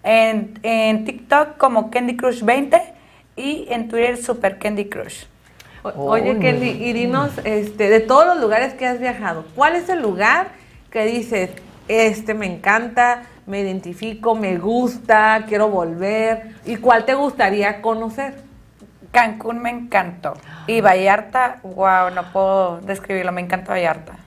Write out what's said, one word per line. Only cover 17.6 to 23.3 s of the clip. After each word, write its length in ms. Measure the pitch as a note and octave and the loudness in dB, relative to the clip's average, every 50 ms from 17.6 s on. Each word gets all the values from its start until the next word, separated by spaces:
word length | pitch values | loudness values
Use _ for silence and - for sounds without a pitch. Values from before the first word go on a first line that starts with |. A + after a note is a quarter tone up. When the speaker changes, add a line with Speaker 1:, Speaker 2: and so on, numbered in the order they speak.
| G3+ G3+ G#3+ G#3 | 0 -2 -2 -2
Speaker 2:
conocer? 540 | G#3+ A3+ A3+ A3 A3+ A3+ A3 - C#4 C#4 C#4 C#4 - - - - - _ _ _ G#3 - _ _ - - | -2 -2 -2 -2 -4 -8 -6 -8 -8 -8 -10 -14 -20 -20 -20 -20 -20 _ _ _ -20 -20 _ _ -20 0
Speaker 1:
Cancún 460 | - B3 A#3+ A3 G#3+ A3 - A3+ A#3 A#3 | 2 2 2 2 -2 -8 -8 -8 -8 -6
me 100 | A#3+ A#3+ | -6 -6
encantó. 640 | A#3+ A#3+ A#3+ A#3+ - G3 F3+ F3 F3 - - D3 - - - - D#3+ - - | -6 -8 -8 -2 -2 -2 -2 -2 -10 -10 -10 -10 -10 -10 -16 -20 -20 -12 -6
Y 140 | - A3+ A3+ | -2 0 4
Vallarta, 800 | G3+ G3+ F#3 F#3 F#3+ G3 G3 G#3+ G#3+ - - C4 B3+ A#3+ - - | 6 6 6 6 4 4 2 2 0 -4 -2 0 0 0 -2 -8
wow, 480 | - F#3+ F#3 F#3 F#3+ F#3+ F#3 F#3 F#3 F3+ F3+ | -16 -14 -4 0 2 4 4 4 2 0 -2
no 180 | F#3 F3 F3+ | -6 -8 -4
puedo 480 | F3 G3 F#3+ F#3+ G3 G3 F#3+ F3+ E3+ E3+ | -2 0 0 2 2 2 0 0 -4 -8
describirlo, 520 | G3 G3 G3 F#3+ - - F#3+ F#3+ F3+ F3+ | -8 -8 -8 -8 -6 -6 -6 -4 -4 -4